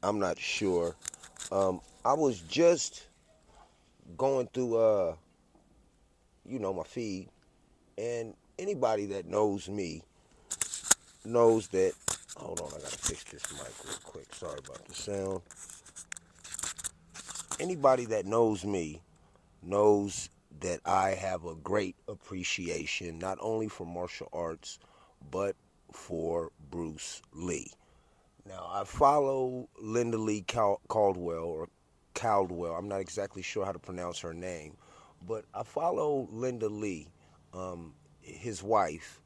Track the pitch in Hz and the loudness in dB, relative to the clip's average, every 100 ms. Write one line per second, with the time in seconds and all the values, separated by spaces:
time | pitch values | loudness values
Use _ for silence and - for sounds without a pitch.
0 | 92 104 92 85 - - 101 90 85 82 | 0 2 0 0 -2 0 2 2 2 -2
1 | - - - - - 98 95 92 - - | -10 -12 -20 -14 -2 2 2 0 -6 -4
2 | 117 147 151 107 82 - 170 170 - - | 2 4 4 2 -4 6 6 6 0 -8
3 | - _ _ _ _ - - _ _ _ | -20 _ _ _ _ -20 -20 _ _ _
4 | - 82 135 135 120 - 123 113 110 104 | -20 0 2 2 0 0 2 6 6 6
5 | 87 80 _ _ _ _ _ _ _ _ | 4 0 _ _ _ _ _ _ _ _
6 | _ _ _ _ - 123 98 95 80 - | _ _ _ _ -10 -4 -2 -4 -6 -6
7 | 113 95 92 _ _ _ _ _ _ - | -6 -6 -8 _ _ _ _ _ _ -8
8 | 117 120 113 - _ - 190 196 123 110 | -4 -4 -6 -10 _ -8 -4 2 2 2
9 | 101 98 85 101 107 101 95 101 90 80 | 0 -4 0 4 4 2 -4 -4 -4 -6
10 | - _ _ _ _ - - - - - | -14 _ _ _ _ -6 -4 -6 2 0
11 | - - 104 120 117 113 104 95 95 - | 0 -16 0 6 8 8 2 2 2 2
12 | - - - - 80 82 78 73 71 - | -6 -6 -10 -12 -8 -8 -8 -10 -10 -6
13 | - - - - - 73 64 - - - | -6 -6 -12 -10 -10 -10 -12 -14 -12 -12
14 | - - - - 87 71 71 65 - - | -12 -18 -16 -12 -10 -10 -12 -18 -14 -12
15 | - 101 95 95 - - - - - - | -6 -4 -2 -4 -8 -18 -18 -18 -20 -20
16 | - - - - - - - - - - | -16 -16 -16 -20 -16 -6 -6 -6 -10 -12
17 | - - - - - - 160 180 139 131 | -20 -18 -14 -12 -8 -4 -4 4 6 6
18 | 120 107 95 113 113 107 95 98 80 78 | 4 0 2 4 6 4 0 0 -2 -6
19 | - _ _ _ _ _ - 101 104 104 | -16 _ _ _ _ _ -2 6 8 8
20 | 101 - - _ _ 78 90 87 - 95 | 4 -4 -10 _ _ -8 -6 -4 2 4
21 | 95 92 95 92 85 82 80 101 92 - | 4 2 -2 -4 -6 -10 -2 0 0 -6
22 | - 104 - 95 90 - 87 85 80 - | -14 -14 -10 -6 -4 -4 -2 -4 -4 -6
23 | 87 82 92 98 107 110 110 - 85 87 | -6 -6 -6 -4 -2 -2 -2 -6 -8 -6
24 | 90 - - - 85 - - - _ _ | -6 -8 -10 -6 -4 -6 -12 -18 _ _
25 | - _ 73 92 98 95 _ _ _ - | -20 _ -8 -2 -2 -4 _ _ _ -20
26 | - 85 80 85 80 _ 76 80 82 78 | -8 -4 0 0 -2 _ -10 -6 -6 -6
27 | - - _ - 90 78 - - _ _ | -12 -12 _ -8 -4 -4 -6 -18 _ _
28 | _ _ _ _ - 95 90 95 101 - | _ _ _ _ -16 -12 -6 -6 -4 6
29 | 143 147 139 135 127 127 123 - 110 113 | 8 8 4 2 -2 -4 -10 -12 -2 0
30 | 117 113 110 107 92 120 104 101 - 110 | 2 2 2 0 0 2 4 4 0 4
31 | 104 90 87 82 85 80 80 _ _ _ | 4 4 -2 -2 -4 -4 -8 _ _ _
32 | _ - 117 101 95 87 85 82 98 98 | _ -4 4 4 4 0 -4 -4 -4 -4
33 | 95 - 98 - 92 107 98 92 - 90 | -4 -4 -6 -6 -6 -2 -2 -4 -8 -8
34 | 87 87 87 82 92 87 76 - - - | -6 -6 -8 -8 -8 -8 -12 -18 -20 -20
35 | - - 87 113 - - - - 165 180 | -20 -20 -8 -8 -8 -10 -6 -2 0 0
36 | 151 143 110 110 127 123 107 104 104 87 | 0 0 -2 -4 -4 0 -2 -2 -4 -4
37 | 76 _ _ - _ 92 92 87 82 - | -8 _ _ -20 _ -10 -8 -8 -12 -18
38 | _ _ - 80 113 98 98 110 90 80 | _ _ -20 -10 -8 -6 2 4 4 -2
39 | - - | -12 -20